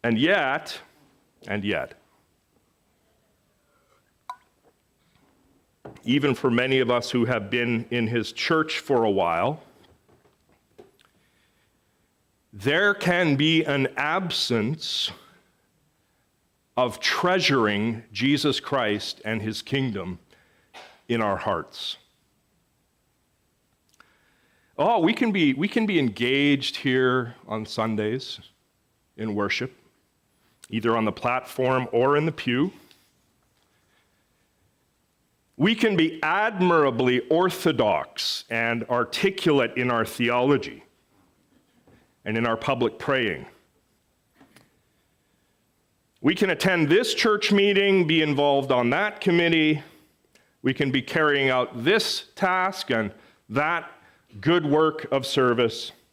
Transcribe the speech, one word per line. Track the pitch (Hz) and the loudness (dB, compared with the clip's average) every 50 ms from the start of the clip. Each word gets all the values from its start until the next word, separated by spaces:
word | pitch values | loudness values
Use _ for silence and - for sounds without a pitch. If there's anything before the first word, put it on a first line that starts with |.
| - | 0
And | 120 113 110 | 0 0 2
yet, | 135 165 196 196 151 131 135 151 - - - - - _ _ _ _ _ _ _ _ _ _ _ - - | 2 2 2 2 0 -2 -2 -4 -6 -10 -16 -16 -16 _ _ _ _ _ _ _ _ _ _ _ -10 -6
and | 98 104 98 | -6 -4 -2
yet, | 104 98 76 67 - - _ _ _ _ _ _ _ _ _ _ _ _ _ _ _ _ _ _ _ _ _ _ _ _ _ _ _ _ _ _ _ _ _ _ _ _ _ _ _ _ _ _ _ _ _ _ _ - _ _ _ _ _ _ _ _ _ _ _ _ _ _ _ _ _ _ _ _ _ _ _ _ _ _ _ _ _ _ - - - _ | -2 -4 -4 -4 -8 -14 _ _ _ _ _ _ _ _ _ _ _ _ _ _ _ _ _ _ _ _ _ _ _ _ _ _ _ _ _ _ _ _ _ _ _ _ _ _ _ _ _ _ _ _ _ _ _ -20 _ _ _ _ _ _ _ _ _ _ _ _ _ _ _ _ _ _ _ _ _ _ _ _ _ _ _ _ _ _ -20 -20 -12 _
even | 117 123 143 135 143 131 | -2 0 0 2 0 -2
for | - - 135 | 0 0 0
many | 117 120 123 131 135 131 | 0 0 0 0 2 0
of | 127 117 | 2 2
us | 123 120 113 - | 0 -2 -2 -2
who | - 123 117 | -2 -2 0
have | 110 123 113 101 101 | 0 -2 -4 -4 -4
been | 123 123 120 117 120 113 113 - | -4 -2 -2 -2 -2 -4 -4 -4
in | 120 120 117 110 | -4 -2 -2 0
his | 120 117 107 - - | -2 -2 -4 -4 -8
church | - - - 165 160 156 156 - - | -8 -2 0 0 0 0 -2 -6 -10
for | - - 143 120 113 | -4 0 0 2 2
a | 110 | 2
while, | 101 95 90 85 82 82 92 127 151 160 - - _ _ _ _ _ _ _ _ _ _ _ _ _ _ _ _ _ _ _ _ _ _ - _ _ _ _ _ _ _ _ _ _ _ _ _ _ _ _ _ _ _ _ _ _ _ _ _ _ _ _ _ _ _ _ _ | 2 2 0 0 0 0 0 -2 -4 -6 -12 -20 _ _ _ _ _ _ _ _ _ _ _ _ _ _ _ _ _ _ _ _ _ _ -20 _ _ _ _ _ _ _ _ _ _ _ _ _ _ _ _ _ _ _ _ _ _ _ _ _ _ _ _ _ _ _ _ _
there | - 101 95 131 147 170 202 208 202 | -20 -6 -2 0 2 2 2 2 0
can | 196 - 170 175 175 185 160 143 135 | 0 0 0 2 2 2 2 2 2
be | 151 160 165 160 156 | 2 4 4 2 2
an | 151 143 139 135 131 - | 2 0 0 0 -2 -2
absence | - 139 151 165 190 190 170 - - - - 123 113 107 120 156 156 - - - - - - - - - - _ _ _ _ _ _ _ _ _ _ _ _ _ _ _ _ _ _ _ _ _ _ _ _ _ _ _ _ _ | -4 -4 -2 -2 -2 -4 -4 -4 -4 -2 -2 0 -2 0 -2 -4 -6 -8 -8 -6 -4 -6 -6 -8 -12 -20 -20 _ _ _ _ _ _ _ _ _ _ _ _ _ _ _ _ _ _ _ _ _ _ _ _ _ _ _ _ _
of | - 127 123 104 - | -2 -2 -2 -2 -4
treasuring | - - - - - 175 185 190 165 - 143 131 113 104 104 101 104 117 113 113 - _ | -4 -4 -2 0 0 0 0 2 2 2 2 2 2 2 0 0 -2 -2 -4 -6 -10 _
Jesus | - - 123 139 143 139 - 151 123 - | -8 -2 0 0 2 2 0 -2 -2 -2
Christ | - - 147 135 120 107 104 104 - - - - - | -4 -4 -2 -2 0 0 -2 -2 -4 -10 -12 -10 -6
and | 107 110 113 | -6 -6 -4
his | 104 107 107 - | -4 -6 -8 -8
kingdom | - - - 139 135 127 107 98 90 90 90 90 _ _ _ _ _ _ _ _ _ _ _ - - - - _ _ _ | -8 -4 -4 -2 -2 -2 -4 -6 -8 -10 -12 -12 _ _ _ _ _ _ _ _ _ _ _ -20 -20 -20 -20 _ _ _
in | 120 117 | -2 0
our | 113 104 98 90 | 0 0 0 -2
hearts. | - - 98 82 82 - - - - - - - _ _ _ _ _ _ _ _ _ _ _ _ _ _ _ _ _ _ _ _ _ _ _ _ _ _ _ _ _ _ _ _ _ _ _ _ _ _ _ _ - _ _ _ _ _ _ _ _ _ _ _ _ _ _ - | -2 -2 -2 -4 -4 -10 -14 -12 -12 -12 -12 -14 _ _ _ _ _ _ _ _ _ _ _ _ _ _ _ _ _ _ _ _ _ _ _ _ _ _ _ _ _ _ _ _ _ _ _ _ _ _ _ _ -20 _ _ _ _ _ _ _ _ _ _ _ _ _ _ -2
Oh, | 139 196 240 - | 0 2 2 4
we | 165 175 233 | 2 2 2
can | - 262 226 | 2 0 0
be, | 196 196 165 143 131 | 2 2 2 2 2
we | 135 165 208 | 0 -2 -2
can | - 240 220 | 0 0 0
be | 214 196 160 | 2 2 2
engaged | 139 120 101 - 123 123 135 139 143 143 143 135 123 - - - | 0 0 -2 -2 -2 0 0 2 2 2 2 2 0 -6 -8 -4
here | - 127 127 131 131 127 127 127 123 117 117 - - - | -4 0 0 2 2 2 2 0 -2 -4 -10 -18 -12 -8
on | 107 107 107 | -8 -8 -8
Sundays | - - - 110 113 110 107 107 107 117 131 - - - - - - _ _ _ _ _ _ _ _ _ _ _ _ _ - | -8 -6 -4 -2 -2 -2 -2 -2 -4 -4 -6 -8 -12 -16 -16 -18 -20 _ _ _ _ _ _ _ _ _ _ _ _ _ -10
in | 110 110 104 | -8 -6 -2
worship, | 104 101 98 - - 120 131 - _ _ _ _ _ _ _ _ _ _ _ _ _ _ _ _ _ - _ | -2 -2 -2 -2 -4 -6 -8 -10 _ _ _ _ _ _ _ _ _ _ _ _ _ _ _ _ _ -18 _
either | - 110 104 120 113 | -8 -2 0 0 0
on | 117 110 | 2 0
the | 107 | -2
platform | 98 - - 120 123 131 - - - - 131 127 131 127 127 - | -4 -4 -4 -2 -2 -2 -6 -8 -6 -2 0 0 2 0 -2 0
or | - 117 127 131 143 | 0 2 2 4 2
in | 147 151 165 | 2 0 -2
the | |
pew. | 147 - - 127 120 127 147 190 - - - _ - _ _ _ _ _ _ _ _ _ _ _ _ _ _ _ _ _ _ _ _ _ _ _ _ _ _ _ _ _ _ _ _ _ _ _ _ _ _ _ _ _ _ _ _ _ _ _ _ _ _ _ _ - | -4 -4 -4 -2 0 0 0 -2 -4 -10 -20 _ -20 _ _ _ _ _ _ _ _ _ _ _ _ _ _ _ _ _ _ _ _ _ _ _ _ _ _ _ _ _ _ _ _ _ _ _ _ _ _ _ _ _ _ _ _ _ _ _ _ _ _ _ _ 0
We | - 202 233 | 2 2 2
can | 226 - 220 202 | 2 2 2 4
be | 170 160 160 160 - | 2 2 0 0 -4
admirably | - 156 170 196 214 226 220 185 185 180 165 160 147 139 123 113 127 123 127 123 123 - | -2 -2 0 0 0 -2 0 2 2 4 4 4 4 2 2 2 2 2 2 0 0 2
orthodox | 160 165 180 185 180 - - 170 147 110 123 107 90 73 67 - - - - - - - - _ | 2 2 2 2 0 0 -2 0 0 2 2 2 2 0 -2 -6 -10 -8 -6 -6 -6 -8 -8 _
and | 113 113 117 117 117 117 113 - | -4 -2 0 0 -2 -4 -2 -2
articulate | 123 120 120 - - - - 190 190 - - 175 151 139 123 117 - | 0 0 0 -2 -4 -2 0 0 -2 0 0 2 4 4 2 0 -2
in | 127 123 123 | -2 -2 0
our | 120 113 110 | 0 0 -2
theology | - - - 123 117 120 123 123 135 143 131 135 - - - - _ _ _ _ _ _ _ _ _ _ _ _ _ _ _ _ _ _ _ _ _ _ _ _ _ _ _ _ | -2 -2 -2 -2 0 2 2 2 4 2 2 0 -6 -14 -16 -20 _ _ _ _ _ _ _ _ _ _ _ _ _ _ _ _ _ _ _ _ _ _ _ _ _ _ _ _
and | 101 107 113 | -4 -2 -2
in | 117 | 0
our | 120 113 | 0 -2
public | 113 - - 135 120 123 113 - - | -2 -2 -2 0 0 0 -2 -2 -4
praying. | - - 139 131 120 104 85 65 - - - _ _ _ _ _ _ _ _ _ _ _ _ _ _ _ _ _ - _ _ - _ _ _ _ _ _ _ _ _ _ _ _ _ _ _ _ _ _ _ _ _ _ _ _ _ _ _ _ _ _ _ _ | -4 -2 0 0 0 -2 -4 -6 -10 -16 -20 _ _ _ _ _ _ _ _ _ _ _ _ _ _ _ _ _ -20 _ _ -20 _ _ _ _ _ _ _ _ _ _ _ _ _ _ _ _ _ _ _ _ _ _ _ _ _ _ _ _ _ _ _ _
We | - 135 190 | -2 -2 2
can | 185 202 190 | 2 2 0
attend | 170 - - 190 185 175 160 139 | 0 0 2 2 4 4 4 4
this | 160 208 254 226 233 | 4 4 4 2 -2
church | - - 226 214 208 - - | 0 2 2 2 2 2 2
meeting, | 202 196 196 208 202 196 202 202 190 190 180 | 4 4 4 4 4 4 4 4 4 4 4
be | 156 165 160 | 4 4 2
involved | 156 151 147 135 147 143 139 139 131 131 | 4 2 2 2 2 4 4 2 2 2
on | 135 123 120 120 | 2 2 4 2
that | 131 165 202 214 202 - | 2 2 0 -2 -4 -2
committee. | - 190 170 170 170 170 165 160 156 156 156 147 - - - - _ _ _ _ _ _ _ _ _ _ _ _ | 0 2 4 4 4 4 4 4 4 2 2 0 -4 -14 -20 -20 _ _ _ _ _ _ _ _ _ _ _ _
We | - 131 131 | -4 -4 0
can | - 147 139 | 0 -2 0
be | 127 135 | 0 -2
carrying | 123 - - 165 156 151 143 139 135 135 | -4 -2 0 2 2 2 2 2 2 2
out | 127 127 123 - - 120 113 | 2 2 0 -2 -4 -4 0
this | 147 202 226 214 - - - - - _ | 2 2 2 2 -2 -4 -6 -8 -14 _
task | - - 185 185 185 185 190 190 - - - | -2 -2 0 0 0 0 -2 -4 -6 -4 -2
and | 127 113 110 101 - - - - _ _ _ _ | 0 0 0 -2 -6 -12 -20 -20 _ _ _ _
that | 107 131 147 156 170 170 - - - - _ - _ _ _ _ - 104 | -4 -2 -2 0 -2 -4 -6 -10 -20 -20 _ -20 _ _ _ _ -20 -6
good | 95 151 170 175 156 | 0 2 2 2 2
work | 147 143 151 160 156 151 - - - | 2 2 4 4 2 0 -2 -6 -4
of | - 135 127 | -4 -4 -4
service | - - 147 131 123 120 117 123 113 113 - - - - _ _ _ | -2 0 2 2 2 4 2 2 0 0 -4 -12 -14 -16 _ _ _